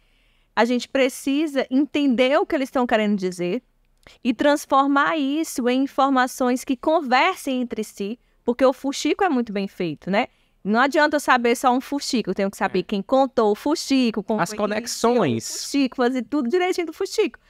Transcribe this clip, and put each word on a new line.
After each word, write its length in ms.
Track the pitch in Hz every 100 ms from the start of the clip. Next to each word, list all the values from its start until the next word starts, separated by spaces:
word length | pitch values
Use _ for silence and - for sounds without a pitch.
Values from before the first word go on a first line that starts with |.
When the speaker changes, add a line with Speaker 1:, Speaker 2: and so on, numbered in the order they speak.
| _ _ _ _ _ -
Speaker 1:
a 60 |
gente 240 | 233 247 -
precisa 800 | 269 262 - - 277 320 277 -
entender 680 | 254 294 302 285 226 254 302
o 80 | 359
que 80 | 320
eles 140 | 262
tão 160 | 269 247
querendo 280 | 226 214
dizer 480 | 208 185 180 175 233 - _ _ _ - -
e 80 | 233
transformar 840 | 233 294 294 - 269 277 277 311 330
isso 500 | 269 294 320 - 240
em 140 | 254
informações 840 | 277 - 269 262 254 - 247 247
que 140 | - 262
conversem 840 | - 320 269 254 330 359 - 254
entre 240 | 247 -
si, 340 | 214 - 202 240 _ _
porque 220 | - 247
o 80 | 262
fuxico 500 | 269 269 277 294 392
é 60 | 381
muito 240 | 254 240
bem 160 | 202 196
feito, 420 | - 180 147 -
né? 180 | 202 262 _ _ _
Não 160 | 185 220
adianta 360 | 277 302 302 294
eu 40 |
saber 340 | - 262 233 233
só 140 | 262
um 100 | 247
fuxico, 500 | - 277 - 247 -
eu 40 |
tenho 160 | 196 196
que 60 | -
saber 220 | 196 190
Speaker 2:
É. 40 |
Speaker 1:
quem 180 | 175 202
contou 500 | 190 262 269 - 214
o 20 |
fuxico, 680 | 208 285 320 - 269 247 220
como 180 | 190 214
Speaker 2:
As 80 | 175
Speaker 1:
foi 80 | 208
que 80 |
iniciou 480 | 208 214 233 - 226
o 40 | 247
Speaker 2:
conexões. 300 | 165 113 -
Speaker 1:
fuxico, 500 | - - 277 262 -
fazer 260 | 247 262
tudo 260 | 240 294 233
direitinho 380 | 359 359 359 330
do 60 |
fuxico. 440 | - 392 - 349 - _